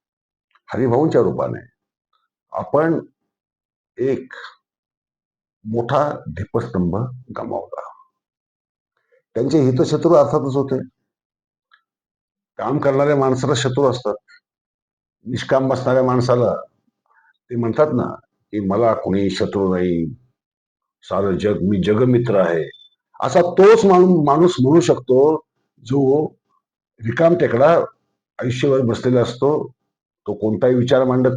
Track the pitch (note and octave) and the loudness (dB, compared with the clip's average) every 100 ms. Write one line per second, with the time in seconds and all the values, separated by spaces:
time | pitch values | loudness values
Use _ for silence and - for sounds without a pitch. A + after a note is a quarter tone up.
0 | _ _ _ _ _ _ _ - B2+ A#2+ | _ _ _ _ _ _ _ -2 0 2
1 | D#3 C3+ F#2+ C2+ C2 A1+ - _ _ _ | 2 2 0 -2 -6 -8 -14 _ _ _
2 | _ _ _ _ _ - - C#3+ E3 D#3+ | _ _ _ _ _ -12 -4 -2 0 -2
3 | - _ _ _ _ _ _ _ _ - | -6 _ _ _ _ _ _ _ _ -8
4 | C3 B2+ - - - - _ _ _ _ | -4 -4 -8 -20 -20 -20 _ _ _ _
5 | _ _ _ _ _ _ G#2+ A#2 A#2 C#3 | _ _ _ _ _ _ -8 -6 -2 -2
6 | D3 - - E2 - - - F#2+ F2 F#2+ | -2 -6 -12 -12 -8 -6 -4 -4 -2 -4
7 | B2+ - - - A2+ G2 - - - - | -6 -10 -16 -14 -10 -10 -10 -16 -16 -20
8 | _ _ _ _ _ _ _ _ _ _ | _ _ _ _ _ _ _ _ _ _
9 | _ _ _ A2+ C3 D#3 C3 C3 D#3+ D3+ | _ _ _ -6 0 2 2 2 0 0
10 | E3+ E3 C3 D3+ C3+ C3+ C3+ C3 - _ | 2 4 4 0 -2 -4 -2 -4 -6 _
11 | _ _ _ _ _ _ _ _ _ _ | _ _ _ _ _ _ _ _ _ _
12 | _ _ _ _ _ - G#2+ C#3+ C#3 C3+ | _ _ _ _ _ -10 -6 -2 0 0
13 | C#3+ C#3+ C3 C3 C3+ D3+ C3+ B2 C#3 B2+ | 0 0 0 -2 -2 -2 -2 0 0 0
14 | G#2+ G#2 _ - _ _ _ _ _ _ | -6 -8 _ -20 _ _ _ _ _ _
15 | _ _ G#2+ B2+ - C3+ C3+ B2+ B2+ C3 | _ _ -12 -10 -2 0 0 -2 0 0
16 | B2+ B2+ B2 B2 A2 D#2+ - _ _ _ | 2 0 0 0 0 -2 -8 _ _ _
17 | _ _ _ _ _ A#2+ A#2 A2 D3+ B2+ | _ _ _ _ _ -6 -4 0 0 0
18 | - - _ _ _ G#2 F#2+ G2+ A#2 G#2+ | -6 -8 _ _ _ -6 -2 0 0 0
19 | F#2 G2 G2 F#2+ G2+ G#2 F#2+ F#2 F2+ E2+ | -2 -2 -2 -2 -4 -2 -2 0 -2 -2
20 | E2 - _ _ _ _ _ _ _ _ | -6 -10 _ _ _ _ _ _ _ _
21 | - F#2 G2+ E2+ G#2 F2 F2+ G2+ F2 G#2+ | -8 -4 -2 -2 -2 -2 -2 0 0 0
22 | B2 B2 B2 G2+ F2 E2 - - _ _ | 2 2 2 0 0 -2 -6 -12 _ _
23 | _ _ C3 F3 F3 F3+ G3 A3+ G3 F3+ | _ _ -2 0 2 6 6 8 6 6
24 | F#3 F3 C#3+ D3 F3 C3 C3 E3+ E3 B2+ | 6 4 2 2 2 2 2 4 2 0
25 | - B2+ D3 D#3 - _ _ _ A2+ C#3 | 2 4 4 2 -6 _ _ _ -6 0
26 | C3+ C#3+ D#3 - _ _ _ _ _ _ | 2 0 -2 -10 _ _ _ _ _ _
27 | A2+ - E3 F3 B2 A#2 D3 E3+ - _ | -8 0 2 4 2 4 4 4 0 _
28 | _ _ _ - B2+ B2 C#3+ C3 A#2+ G#2 | _ _ _ -10 -6 -2 0 0 0 -2
29 | B2+ B2 A2+ - C3+ D3+ - - _ _ | 0 0 0 0 -2 -2 -6 -14 _ _
30 | _ _ - G2 A2 A2 B2+ B2+ B2 C3 | _ _ -10 -4 -4 0 2 2 2 2
31 | B2+ B2+ B2+ | 2 2 0